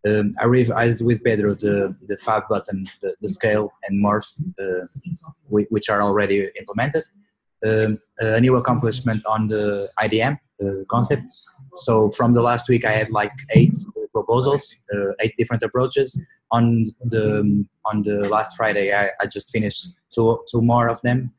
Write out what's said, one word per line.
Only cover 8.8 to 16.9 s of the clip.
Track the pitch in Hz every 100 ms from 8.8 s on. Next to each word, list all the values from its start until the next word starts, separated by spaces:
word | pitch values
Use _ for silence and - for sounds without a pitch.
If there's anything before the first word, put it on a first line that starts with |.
| 117 107 120 107 107
on | 110 107
the | 107 104 101 98 -
I | 110
D | 110
M, | 123 143 _ -
uh, | 98 98 95
concept. | 120 - 139 - - - _ - -
So | - 113 107
from | - 120
the | 120
last | 120 120 -
week, | 120 113
I |
had, | 107 110
like, | 107 104 - -
eight | - - - - - 107
proposals, | 110 104 120 135 139 - - -
uh, | 104 98 -
eight | 107 -
different | 117 117
approaches. | - 127 127 - 135 - - _ _
On | 117 117 117 110